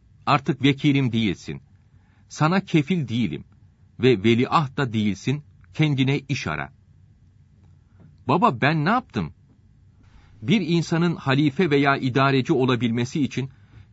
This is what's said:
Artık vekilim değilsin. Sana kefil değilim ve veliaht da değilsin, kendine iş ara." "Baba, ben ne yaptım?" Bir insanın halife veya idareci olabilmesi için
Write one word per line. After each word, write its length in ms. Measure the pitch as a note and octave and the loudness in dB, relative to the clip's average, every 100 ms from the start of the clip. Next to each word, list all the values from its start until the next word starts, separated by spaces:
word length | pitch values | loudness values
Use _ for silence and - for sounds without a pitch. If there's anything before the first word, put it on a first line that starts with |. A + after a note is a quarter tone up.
| _ - - | _ -10 -2
Artık 360 | C#3+ - D3+ | -2 -2 0
vekilim 500 | C3+ C#3 D3+ C#3 B2+ | 0 2 2 2 0
değilsin. 500 | A2+ G#2+ D#2 - C#2+ - _ _ - _ _ - | 0 -2 -4 -8 -14 -16 _ _ -20 _ _ -12
Sana 320 | - D#3 F#3+ | -2 0 0
kefil 480 | G3 E3 C#3 F3+ B2+ | 0 0 0 -2 -4
değilim 360 | A#2 F#2+ C#2+ - - - _ _ - | -2 -4 -6 -14 -20 -20 _ _ 0
ve 240 | B2 A2 | 2 4
veliaht 520 | A2 A#2 B2 D#3+ C3+ - | 4 2 2 0 0 -4
da 160 | C3 | -4
değilsin, 520 | A2 G#2 F#2 - D3 - - - | -2 -2 -2 -4 -6 -8 -20 -10
kendine 440 | - D#3 C3+ C3 C#3 | -2 0 0 0 -2
iş 280 | - - F2+ | -4 -6 -6
ara." 260 | D2+ C#2 - _ - - _ _ - _ _ - - _ - - - - | -8 -10 -16 _ -20 -20 _ _ -20 _ _ -20 -20 _ -20 -20 -10 -2
"Baba, 320 | E3+ A3 B2 | 2 2 2
ben 240 | C#3 D#3+ | 0 0
ne 40 | D#3 | 0
yaptım?" 440 | B3 - A2+ D2+ - _ _ _ _ - _ - - - - | -2 -4 -6 -8 -10 _ _ _ _ -20 _ -20 -20 -20 -8
Bir 180 | G#2+ G#3+ | 0 0
insanın 560 | D#3+ E3+ D#3 E3 F3 - | 2 -2 0 0 0 -2
halife 540 | C3+ C3 D3+ D#3+ F3 | 0 2 2 0 2
veya 260 | C#3+ C#3+ C#3 | 2 2 0
idareci 560 | B2+ C3+ C#3 C3+ B2 | 0 0 2 2 2
olabilmesi 680 | C3+ C3 A#2 A#2 A#2+ A#2+ E3 | 2 2 0 0 -2 -4 -2
için 280 | C3 - C3 - - - - | -4 -4 -8 -10 -20 -20 -20